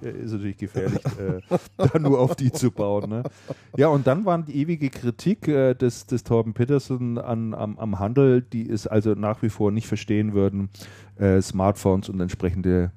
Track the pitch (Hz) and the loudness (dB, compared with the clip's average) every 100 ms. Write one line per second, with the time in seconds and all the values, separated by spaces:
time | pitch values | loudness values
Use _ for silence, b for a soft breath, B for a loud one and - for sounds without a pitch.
0 | 127 - 113 107 101 92 101 - 143 113 | -12 -10 -8 -6 -6 -8 -8 -4 -2 -2
1 | 139 104 95 92 - 175 - - 165 160 | -4 -6 -4 -6 -4 -6 -4 -2 0 2
2 | 147 127 127 175 127 - 123 - 101 104 | 2 4 2 0 -2 0 -2 0 -2 -2
3 | 101 110 117 B B B B - 147 143 | -2 -6 -8 B B B B 2 4 4
4 | 131 143 208 170 156 139 151 165 143 - | 2 2 2 -2 -2 -4 -2 -2 -4 -4
5 | 120 117 - 214 - 143 131 123 127 - | -4 -2 -2 -2 0 2 4 2 0 -2
6 | - 120 - 117 113 107 123 143 - 127 | -4 -4 2 2 2 0 2 0 0 -4
7 | 123 117 - 113 113 - 107 104 110 95 | -4 -4 -4 -4 -4 -4 -6 -6 -4 -2
8 | 98 123 139 123 123 120 113 107 - 107 | 0 4 6 6 2 -4 -4 -4 0 0
9 | 107 101 104 110 113 - 104 107 - 110 | 2 2 -2 -2 -4 0 0 0 -2 -6
10 | - 104 107 101 98 98 98 B B B | -2 0 0 2 2 0 -6 B B B
11 | B B 98 95 92 95 95 104 101 95 | B B 4 4 2 2 2 2 2 2
12 | - 98 90 - 92 87 90 90 87 | 0 -4 -4 -2 -2 0 2 2 0